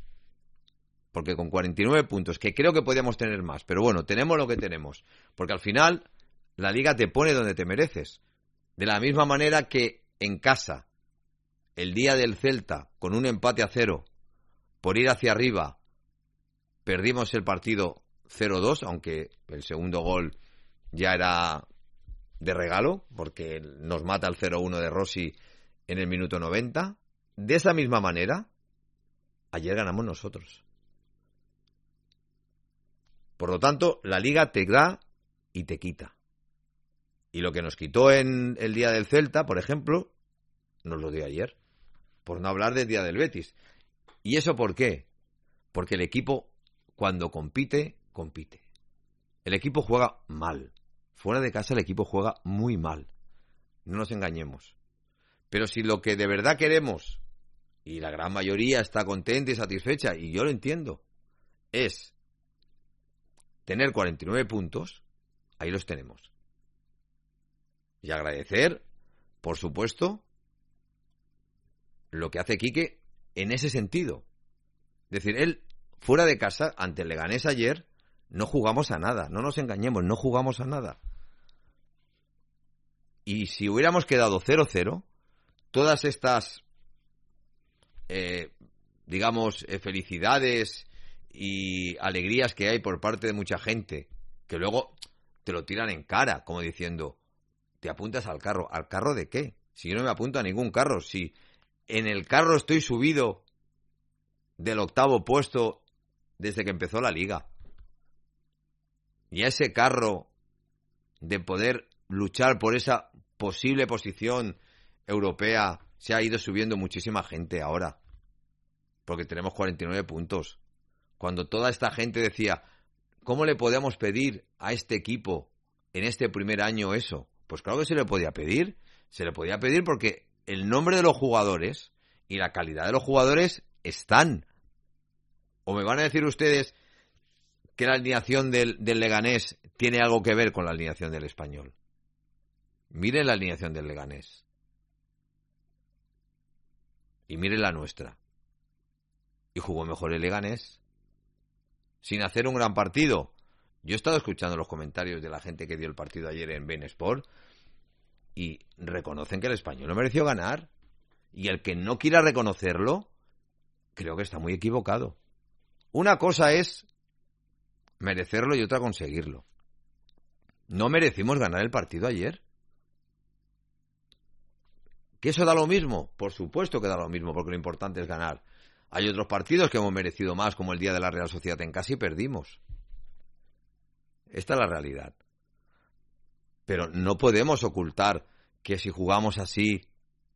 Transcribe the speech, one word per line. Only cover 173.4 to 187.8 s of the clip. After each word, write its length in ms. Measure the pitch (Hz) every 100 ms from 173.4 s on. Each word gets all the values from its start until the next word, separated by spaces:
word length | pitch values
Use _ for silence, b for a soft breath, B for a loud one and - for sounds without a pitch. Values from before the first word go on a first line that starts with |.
| _ _ _ _ _ _ _ _ _ - - _ _ - - - _ -
¿Que 80 | 147
eso 160 | 156 165
da 100 | 160
lo 100 | 156
mismo? 460 | 190 143 92 - -
Por 160 | 98
supuesto 480 | - 85 175 190 123
que 60 | 98
da 100 | 90
lo 120 | 82
mismo, 240 | 87 85
porque 180 | 80 85
lo 40 | 90
importante 460 | 87 82 98 90
es 60 | 85
ganar. 360 | 82 82 71 b b b b b
Hay 180 | 87 104
otros 200 | 98 101
partidos 420 | 101 87 175 160
que 80 | 117
hemos 160 | 101
merecido 420 | 95 90 - 92 90
más, 200 | 104 95
como 180 | 92
el 60 | 87
día 140 | 95
de 60 | 90
la 120 | 90
Real 180 | 87 85
Sociedad 320 | 87 90 80
en 100 | 82
casa, 220 | 92 -
y 20 | 92
perdimos. 640 | 87 80 131 104 - - - - - - - - - - - _ _ _ _ _ _ _ _
Esta 240 | - -
es 60 | 135
la 80 | 98
realidad. 480 | 80 71 69 67 - _ _ _ _ _ _ _ _ _ _ _ _ _ _ -
Pero 240 | 90 82
no 280 | 87 92 -
podemos 460 | 127 107 143 143
ocultar 640 | 113 92